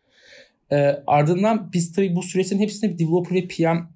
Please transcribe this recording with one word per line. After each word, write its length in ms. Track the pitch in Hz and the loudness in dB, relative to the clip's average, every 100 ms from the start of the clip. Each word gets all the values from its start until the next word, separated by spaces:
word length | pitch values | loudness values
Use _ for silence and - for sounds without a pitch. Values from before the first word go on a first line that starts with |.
| _ _ - - - _ - | _ _ -20 -20 -20 _ -2
E, 40 | 143 143 139 - | 2 2 2 2
ardından 640 | 147 151 180 208 226 180 | 2 2 2 2 0 -2
biz 200 | 175 170 | -4 -2
tabii 240 | - 196 175 | -2 0 -2
bu 60 | |
süreçlerin 380 | - 185 190 202 | -2 -4 -2 0
hepsinde 320 | 208 - 214 | -2 -2 -4
bir 60 | 170 | -2
developer 380 | 160 175 175 180 | 0 0 0 -2
ve 120 | 180 | -2
P 160 | - | -2
M, 160 | 165 170 - | 0 0 -4